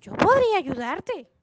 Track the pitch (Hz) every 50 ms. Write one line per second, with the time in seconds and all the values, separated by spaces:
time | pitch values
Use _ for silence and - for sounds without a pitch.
0 | _ - - - - 392 494 554 508 466 440 392 302 262 - 233 240 233 262 370
1 | 381 - 494 370 247 _ _ _